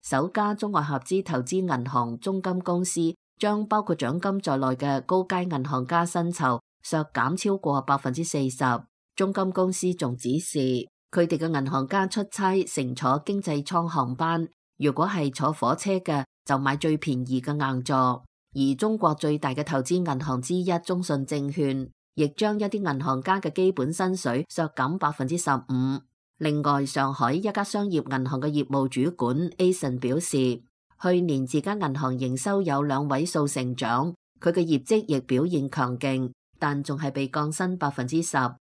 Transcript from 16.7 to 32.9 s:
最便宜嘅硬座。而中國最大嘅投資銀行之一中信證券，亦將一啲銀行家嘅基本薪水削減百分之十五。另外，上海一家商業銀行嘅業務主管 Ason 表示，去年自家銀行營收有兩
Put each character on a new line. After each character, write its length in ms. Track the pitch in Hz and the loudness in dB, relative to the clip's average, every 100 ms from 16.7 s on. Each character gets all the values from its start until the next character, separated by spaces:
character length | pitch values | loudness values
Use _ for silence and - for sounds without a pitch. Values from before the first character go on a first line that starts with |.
| 143 | 0
最 200 | 160 156 | 0 0
便 240 | 156 127 123 | 0 -2 0
宜 100 | 127 | -2
嘅 140 | 120 | -2
硬 300 | 147 135 127 | -2 0 -2
座。 400 | 123 131 127 123 - _ _ 135 | 0 2 2 0 -6 _ _ 0
而 60 | 135 135 | 0 2
中 220 | 214 220 | 0 2
國 160 | 180 | 2
最 240 | 151 151 151 | 2 0 0
大 160 | 147 | -2
嘅 100 | 131 | -4
投 140 | 143 143 | -2 -2
資 200 | 127 180 | 0 0
銀 280 | 175 131 147 | 0 -2 -2
行 160 | 127 | -4
之 140 | 127 180 | 0 0
一 240 | 180 170 | 2 0
中 240 | 170 180 | 0 -4
信 200 | 180 143 135 | 0 -2 0
證 260 | 147 143 | -2 -2
券， 340 | 147 143 135 131 _ _ - | 0 0 0 -6 _ _ -2
亦 120 | 147 | -2
將 300 | - 214 214 | 2 0 2
一 40 | |
啲 140 | 208 208 190 | -2 -2 -2
銀 120 | 135 | -2
行 180 | 151 131 | 0 -2
家 180 | 131 190 | 0 0
嘅 140 | 180 | 0
基 180 | - 185 | 2 2
本 220 | 180 131 | 2 -2
薪 240 | 165 185 185 | 0 0 0
水 260 | 147 120 165 | 0 -2 -2
削 160 | - 160 | -2 -4
減 280 | - 131 180 | 0 -2 0
百 140 | 147 | -2
分 160 | 147 131 | -2 -2
之 100 | 170 | -2
十 140 | 156 | 0
五。 500 | 135 - 127 131 135 - _ _ _ | 0 0 0 0 -2 -8 _ _ _
另 220 | 156 147 | -2 0
外， 200 | 147 143 | 2 2
上 300 | 139 147 135 | 2 0 -2
海 200 | 135 120 | 0 0
一 180 | 156 208 | 0 0
家 120 | 208 | -2
商 240 | 202 208 202 | -2 -2 0
業 140 | 165 | 0
銀 260 | - 135 131 | 0 -2 -2
行 140 | 131 | -2
嘅 60 | 147 | 0
業 180 | 147 135 | -2 0
務 220 | 139 135 | 0 0
主 240 | 127 139 | 0 -2
管 260 | 175 120 127 170 - | 0 0 0 -2 2
Ason 400 | 180 185 143 127 | 2 2 -2 -2
表 200 | 127 139 | 0 0
示， 400 | 175 143 127 117 _ _ _ _ | 0 2 2 0 _ _ _ _
去 220 | 180 180 | 2 2
年 240 | 175 139 131 | 4 0 2
自 160 | 151 | 0
家 140 | 170 208 | 0 -2
銀 200 | 160 135 | -2 0
行 220 | 139 127 | -2 0
營 180 | 127 127 | -2 -2
收 280 | 202 202 | 0 0
有 180 | 180 139 | 2 2
兩 260 | 147 | 2